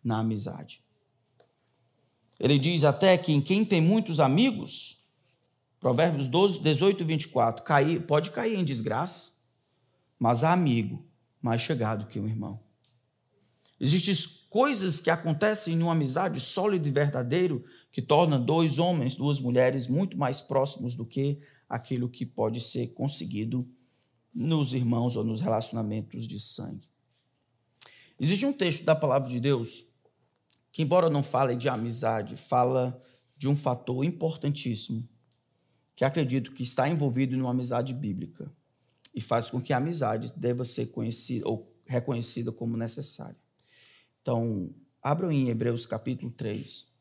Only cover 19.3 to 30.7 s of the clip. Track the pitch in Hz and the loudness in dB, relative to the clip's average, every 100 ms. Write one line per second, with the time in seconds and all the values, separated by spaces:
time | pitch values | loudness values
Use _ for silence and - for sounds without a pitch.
19.3 | 135 127 123 127 135 120 143 196 - 131 | 0 0 4 4 2 0 0 0 0 0
20.3 | 131 - 135 139 - 123 120 117 - 139 | 0 0 0 0 -2 -8 -8 -6 -2 -2
21.3 | 143 - _ _ 117 - 127 123 - 120 | -2 -8 _ _ -8 -4 -4 -4 -6 -10
22.3 | - 110 117 113 120 120 - 139 143 - | -2 -2 -2 -6 -6 -6 -6 -6 -4 -6
23.3 | 110 113 127 123 _ _ _ _ _ _ | -6 -4 -4 -6 _ _ _ _ _ _
24.3 | - 139 156 135 127 120 120 120 113 113 | -6 -2 0 0 0 0 0 0 0 -2
25.3 | 110 170 110 - 113 107 107 - 117 113 | -2 0 -2 -2 -6 -4 -6 -8 -12 -10
26.3 | 104 - - - 101 - _ _ _ _ | -4 -2 -2 -6 -12 -16 _ _ _ _
27.3 | _ _ _ _ _ - - - _ 139 | _ _ _ _ _ -12 -12 -20 _ 0
28.3 | 196 277 277 180 156 - 156 147 131 127 | 2 0 0 0 0 0 2 2 0 0
29.3 | 123 135 131 113 - - _ _ _ _ | -2 0 0 -2 -10 -16 _ _ _ _
30.3 | _ _ _ _ | _ _ _ _